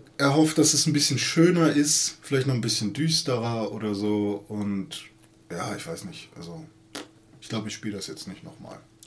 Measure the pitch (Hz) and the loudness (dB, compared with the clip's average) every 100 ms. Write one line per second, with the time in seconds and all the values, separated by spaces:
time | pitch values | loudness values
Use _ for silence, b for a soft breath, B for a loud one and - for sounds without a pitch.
0 | - - 139 147 156 160 156 139 160 143 | -8 0 4 6 4 6 4 4 2 2
1 | - 127 - 165 170 175 151 147 147 - | 2 0 0 6 6 6 4 4 2 2
2 | - - - 135 131 120 113 - 104 104 | 0 -6 -2 0 2 0 0 -2 -2 0
3 | 160 160 139 120 117 117 104 110 107 98 | 0 0 0 -2 -2 -2 -4 -4 -4 -2
4 | 104 104 104 101 - 104 104 98 90 - | 0 0 0 -4 -6 -6 -4 -4 -6 -12
5 | - - - _ - - 131 - - 82 | -16 -20 -20 _ -12 -8 -8 -8 -8 -10
6 | - - - - 82 160 160 _ _ - | -12 -16 -18 -18 -16 -16 -18 _ _ -16
7 | - _ _ - - 117 104 - 107 101 | -16 _ _ -20 -10 -8 -8 -10 -10 -10
8 | - - - - - - - - - _ | -10 -12 -14 -14 -16 -18 -18 -18 -20 _